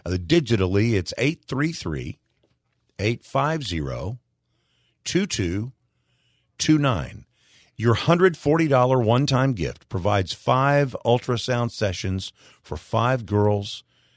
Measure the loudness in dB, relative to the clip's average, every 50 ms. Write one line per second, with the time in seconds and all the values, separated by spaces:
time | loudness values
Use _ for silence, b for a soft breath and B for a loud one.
0 | B B -4 -4 -2 0 2 2 2 2 2 2 2 2 2 2 2 2 2 0
1 | -2 -2 -4 -4 -2 -2 -2 -4 _ -8 -6 -4 -2 -2 -4 -6 -8 -6 -6 -6
2 | -6 -8 -12 -14 _ _ _ _ _ _ _ _ _ _ _ _ _ _ _ -6
3 | -2 -2 -2 -2 -6 -6 -4 -2 -2 0 -2 -4 -6 -6 -6 -4 -4 -4 -6 -6
4 | -6 -8 -8 -10 _ _ _ _ _ _ _ _ _ _ _ _ _ _ _ _
5 | -8 -4 -2 -2 -2 -2 -2 -4 -4 -2 -2 -4 -6 -8 -10 _ _ _ _ _
6 | _ _ _ _ _ _ _ _ _ _ _ -4 0 2 2 4 4 2 0 -2
7 | -2 -6 -10 -14 -20 _ b b b b b b b b b b 0 2 2 2
8 | 2 2 4 4 4 4 2 2 0 0 2 2 2 4 4 4 4 4 4 2
9 | 4 4 4 2 2 2 2 2 2 2 0 0 -2 -4 -4 -6 _ -8 -6 -4
10 | 0 0 2 2 0 -2 -4 -8 -2 0 2 2 2 2 2 2 2 0 -2 -4
11 | 0 2 2 2 2 0 -4 -4 -2 -2 -2 -2 -2 -2 -4 -2 -2 -2 -2 -2
12 | -4 -4 -4 -4 -6 -8 -12 b b b b b b -10 -10 -10 -8 -4 -2 0
13 | 0 0 0 -2 -4 -2 0 2 2 4 2 0 -2 -6 -10 -14 -16 _ _ _
14 | _ _ _